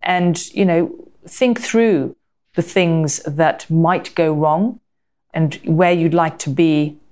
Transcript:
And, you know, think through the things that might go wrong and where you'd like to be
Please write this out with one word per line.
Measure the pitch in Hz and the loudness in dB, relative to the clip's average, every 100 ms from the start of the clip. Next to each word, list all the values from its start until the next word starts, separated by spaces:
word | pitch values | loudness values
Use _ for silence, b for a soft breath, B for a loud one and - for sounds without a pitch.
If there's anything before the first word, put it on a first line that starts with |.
And, | - 180 180 170 - | -2 0 0 0 -4
you | - 196 | -2 0
know, | 170 170 - - _ - | 2 -2 -6 -20 _ -10
think | - 254 240 | -2 0 0
through | - 226 226 175 131 - _ _ _ - | -2 0 2 2 -2 -8 _ _ _ -6
the | |
things | 165 - 175 165 156 - | -2 0 2 2 0 -2
that | - 143 160 - - | -6 0 0 0 -2
might | 160 165 180 - | 2 2 0 -4
go | - 160 | -2 0
wrong | 151 156 156 214 254 _ _ _ _ _ | 2 0 0 -2 -4 _ _ _ _ _
and | - 156 - | -2 -2 -2
where | - 160 180 | -2 2 2
you'd | 175 165 | 2 2
like | 170 165 156 | 2 -2 -4
to | - | -8
be | 135 165 151 151 147 _ | 0 2 2 0 -6 _